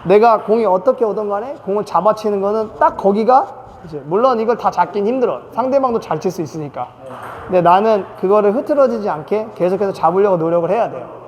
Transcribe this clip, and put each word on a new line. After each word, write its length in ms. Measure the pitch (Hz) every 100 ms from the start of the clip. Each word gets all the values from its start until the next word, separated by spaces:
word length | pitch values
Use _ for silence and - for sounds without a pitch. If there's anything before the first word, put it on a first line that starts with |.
내가 400 | 165 202 233 220
공이 220 | - 220 220
어떻게 380 | 185 190 262
오든 240 | 226 196 208
간에 260 | 202 240 294 -
공을 200 | 202 208
잡아치는 540 | 170 190 214 214 208
거는 300 | 196 214 214 -
딱 160 | 311 -
거기가, 520 | 196 202 220 262 - - - - 160
이제 160 | 151 135
물론 340 | 185 262 240
이걸 180 | 226 233
다 140 | 202
잡긴 340 | 180 175 202 202
힘들어. 340 | 262 233 127 117
상대방도 480 | - 254 269 262 226
잘 200 | - 160
칠 120 | 190
수 100 | 170
있으니까. 460 | 156 160 147 131 123 - 131 - - - -
근데 160 | 185
나는 440 | 170 185 220 214 185 -
그거를 320 | 185 208 208 214
흐트러지지 540 | 294 294 262 226 202
않게 400 | 156 151 202 226 -
계속해서 360 | 175 185 196
잡으려고 440 | - 165 180 202 180
노력을 320 | 160 170 165
해야 200 | 202 190
돼요. 160 | 131 113 113